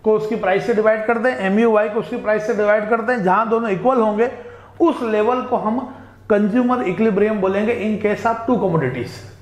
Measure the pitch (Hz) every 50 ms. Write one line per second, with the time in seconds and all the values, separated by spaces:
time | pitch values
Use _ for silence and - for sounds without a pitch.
0 | - 220 214 214 214 - 233 208 214 185 190 202 196 240 233 208 214 220 220 214
1 | 214 214 - 233 220 254 254 247 190 190 196 214 233 233 220 208 214 226 214 233
2 | 175 165 240 233 - 208 214 208 214 214 226 202 208 208 208 220 208 202 233 226
3 | 220 226 254 240 180 185 180 208 226 220 226 226 233 220 196 170 - 254 262 247
4 | 220 214 208 208 233 254 - - - - - - - - - - 339 330 285 -
5 | 247 226 214 214 214 233 254 254 233 - 247 196 180 220 226 254 - - - -
6 | - - - - - - 214 202 208 202 202 254 247 247 247 240 254 180 180 160
7 | 220 226 196 196 208 220 214 208 190 190 190 202 214 220 233 - 190 214 214 202
8 | - 208 208 202 - 233 233 233 - - 247 196 208 185 165 156 135 127 127 127
9 | 117 - - - - - - -